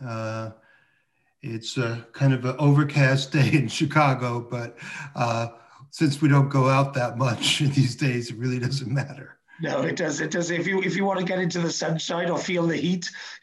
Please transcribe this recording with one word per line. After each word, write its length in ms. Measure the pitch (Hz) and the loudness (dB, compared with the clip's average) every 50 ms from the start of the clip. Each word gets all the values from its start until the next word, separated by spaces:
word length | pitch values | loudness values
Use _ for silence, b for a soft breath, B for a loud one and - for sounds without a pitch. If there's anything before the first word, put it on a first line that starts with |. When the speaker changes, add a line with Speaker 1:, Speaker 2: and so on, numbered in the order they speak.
Speaker 1:
Uh, 500 | 131 120 113 110 113 110 110 113 110 110 - b b b b b b b b b b b b b b b b _ | -10 -8 -6 -6 -6 -6 -6 -6 -8 -8 -12 b b b b b b b b b b b b b b b b _
it's 340 | - 123 113 110 - - - | -10 -8 -8 -8 -8 -6 -4
a 320 | 135 123 113 117 117 - - - | -2 -2 -2 -4 -6 -10 -14 -4
kind 200 | - 135 135 131 | 2 2 2 2
of 120 | 117 120 | 2 0
an 100 | 127 131 | -4 -2
overcast 760 | - 151 143 139 147 151 143 - 151 139 135 135 135 - - | 2 4 6 6 6 4 2 2 4 4 4 4 2 0 0
<laughs> 20 | - | 2
day 180 | 208 131 113 | 2 4 4
in 160 | 160 151 120 | 4 2 2
Chicago, 720 | 113 - - 160 143 - 156 151 135 131 120 123 120 120 120 | 0 -2 -2 -2 2 4 4 4 4 2 0 -2 -4 -4 -6
but, 380 | 117 - 127 120 117 117 - B B B B B B B B | -6 -6 -8 -8 -8 -10 -12 B B B B B B B B
uh, 360 | 131 123 117 113 117 117 117 - B B B B B B B | -2 -2 0 0 -2 -2 -4 -8 B B B B B B B
since 320 | - - 165 143 143 - | -2 2 2 2 2 4
we 80 | 156 147 | 4 6
don't 180 | 143 143 131 | 6 6 6
go 220 | 139 - 135 127 131 | 4 4 4 4 4
out 240 | 135 135 139 139 - | 4 4 2 2 0
that 240 | 127 120 117 113 | -2 -4 -2 -2
much 420 | 117 135 123 110 - - - - - | -2 -2 -2 -2 0 0 0 0 2
<laughs> 160 | 151 131 - | 0 2 4
these 220 | 143 123 120 - | 4 2 2 2
days, 340 | - 147 135 120 120 117 - | 0 0 0 0 0 -4 -6
it 60 | - | -8
really 220 | 110 123 127 127 123 | -4 -4 -2 -2 -2
doesn't 300 | 117 - - - 131 104 | -2 -2 -2 -4 -4 -2
matter. 460 | 131 139 117 - - - - - - _ _ B B - | -2 -4 -4 -4 -10 -16 -18 -20 -20 _ _ B B -8
Speaker 2:
No, 220 | 160 139 139 139 | -6 -4 -2 -2
it 160 | - - - | -2 -2 -2
does. 240 | - 175 156 143 135 | -2 -4 -4 -2 -4
It 100 | 165 151 | -4 -4
does. 200 | - 175 170 165 | -2 -4 -2 -2
If 160 | 175 170 - | -2 -2 -2
you, 140 | 190 196 190 185 | 0 0 0 0
if 120 | 180 165 | -2 -2
you 80 | 190 196 | 0 0
wanna 200 | 196 190 180 185 | 0 0 0 -2
get 160 | 180 185 185 | -2 -2 0
into 200 | 185 175 - 175 | -2 -2 -2 -2
the 100 | 170 165 | -2 -2
sunshine 600 | 151 - 160 160 165 160 - - 175 170 180 175 | -2 -2 -2 -2 -2 -2 -4 -4 -4 -2 -2 -2
or 80 | 165 | -2
feel 280 | 147 - - 180 175 170 | -2 -2 -2 0 0 0
the 120 | 170 160 | 0 0
heat, 340 | 151 - 175 185 180 175 - B B B B B B | 0 0 0 0 -2 -4 -8 B B B B B B